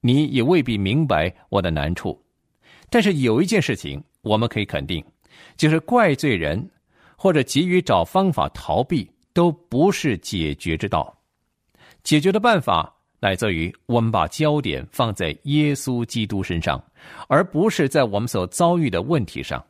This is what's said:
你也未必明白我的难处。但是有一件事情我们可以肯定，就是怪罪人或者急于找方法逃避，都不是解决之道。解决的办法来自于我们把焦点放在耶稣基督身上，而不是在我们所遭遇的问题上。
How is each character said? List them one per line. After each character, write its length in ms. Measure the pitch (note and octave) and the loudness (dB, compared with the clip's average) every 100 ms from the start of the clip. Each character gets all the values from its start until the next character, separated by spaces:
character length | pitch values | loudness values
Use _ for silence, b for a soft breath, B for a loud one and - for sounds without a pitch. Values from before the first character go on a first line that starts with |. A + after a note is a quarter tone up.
你 240 | A#2+ C3+ D3+ | 4 4 2
也 160 | C3 | 0
未 220 | B2 F3 | 4 2
必 160 | A#2+ G#2+ | 2 0
明 260 | F#2+ C3 D3+ | 0 0 2
白 260 | E2+ E2+ b b | 2 0 b b
我 120 | G2 | -2
的 80 | F2+ | 0
难 240 | D#2 D2+ | -2 -2
处。 260 | F2 F#2+ - _ _ _ _ b b b | -4 -6 -8 _ _ _ _ b b b
但 140 | A#3+ | 0
是 100 | G#3 D#3+ | 2 2
有 220 | B2+ A2 | 2 2
一 60 | F#3 | 2
件 160 | G#3+ | 2
事 140 | - A2+ | 0 -4
情 280 | - C#2 - _ | -6 -12 -14 _
我 120 | G#2+ G#2+ | -2 0
们 140 | A#2 | 0
可 100 | G#2+ | -2
以 60 | G2+ | -4
肯 180 | D2 D2 | -6 -4
定， 180 | E2+ - _ B B B - | -6 -8 _ B B B 0
就 120 | D#3 | 2
是 100 | D#3+ | 2
怪 340 | - A#3+ G3+ C#3 | 2 2 4 2
罪 200 | D3 G2+ | 0 0
人 320 | D2+ F2 F3 _ _ b b b | -2 -4 -6 _ _ b b b
或 160 | F#3+ | 2
者 120 | D#3 | 2
急 240 | B2+ - F3+ | 2 0 2
于 120 | F3+ | 0
找 240 | F3 F#2+ | 2 0
方 300 | E2+ F#3 F#3+ | 2 0 2
法 160 | - D2 | 0 -2
逃 340 | - - E2 | -4 -4 -2
避， 240 | C3 D#3 F2+ _ _ | 0 -2 -4 _ _
都 200 | - E3+ | 2 2
不 400 | D3+ _ B2 D#3+ | 0 _ 2 2
是 260 | D#3 D3+ F#2+ | 2 -2 -2
解 380 | - F#2+ D#2 D2 | -4 -4 -4 -4
决 200 | F2 D#2+ | -4 -4
之 140 | G2+ | -2
道。 260 | E2 - _ _ _ _ _ _ b b b | -2 -4 _ _ _ _ _ _ b b b
解 180 | - D3+ | 0 2
决 120 | E3 | 2
的 80 | G3+ | 2
办 200 | A#3 G3+ | 2 2
法 320 | - E2+ - _ _ _ | 2 0 -2 _ _ _
来 160 | G2+ F#2+ | -2 -2
自 180 | A2 | -2
于 180 | E2+ E2+ - - | -2 -4 -8 -2
我 160 | A#2+ | 0
们 100 | A2+ | 0
把 160 | G#2+ D#2+ | 0 -2
焦 320 | - D3+ D3 | 0 0 0
点 240 | B2 C2+ - | -2 -6 -8
放 220 | - A#2 | -4 -2
在 240 | G#2 E2 - | -2 -4 -6
耶 320 | C#3+ D3 D3+ C#3 | -2 0 0 -2
稣 280 | - A#2+ | -4 -4
基 220 | A#2 A#2+ G#2+ | -4 -4 -4
督 160 | G2+ | -4
身 180 | F#2 E2+ | -4 -2
上， 240 | E2 C2+ - B B B B | -2 -4 -8 B B B B
而 160 | C#3 | 0
不 260 | F#3 D3+ G#3 | 2 0 0
是 180 | - C#3 | 2 0
在 180 | D3+ B2 | 2 0
我 140 | G2+ | -2
们 80 | A#2 | -2
所 200 | G#2 F2+ | -4 -4
遭 280 | - E3+ F3 | 0 2 2
遇 140 | D3 | 0
的 140 | F2+ | -2
问 200 | A#2 E3 | -2 -2
题 200 | F#2+ - | -2 -8
上。 200 | C2+ B1+ | -8 -10